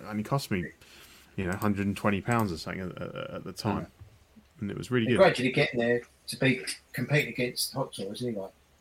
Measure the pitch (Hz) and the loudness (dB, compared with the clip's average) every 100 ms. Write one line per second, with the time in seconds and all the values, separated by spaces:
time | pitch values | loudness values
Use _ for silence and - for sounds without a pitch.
0 | 98 107 104 139 - 95 78 - - - | -6 -6 -2 -2 0 -2 -4 -10 -20 -20
1 | - - - - 90 98 107 98 101 95 | -20 -20 -12 -4 -2 0 0 2 0 0
2 | 107 98 120 117 104 80 90 87 92 - | 0 0 2 2 2 -2 -6 -6 -6 -8
3 | 87 - - 87 - - 110 82 80 - | -8 -8 -8 -10 -10 -6 -2 -2 -4 -16
4 | - - _ - _ - 101 - - 123 | -20 -20 _ -20 _ -10 -8 -6 0 2
5 | 113 143 - 120 127 143 147 120 117 120 | 4 8 8 6 2 2 2 2 2 2
6 | - _ - - 131 123 - - _ - | 0 _ -12 0 2 2 -4 -12 _ -6
7 | 123 147 127 120 123 - - 135 - - | 2 2 2 -2 -4 -2 -4 -4 -6 -6
8 | 98 110 123 104 95 _ _ _ | -8 -4 -4 -4 -8 _ _ _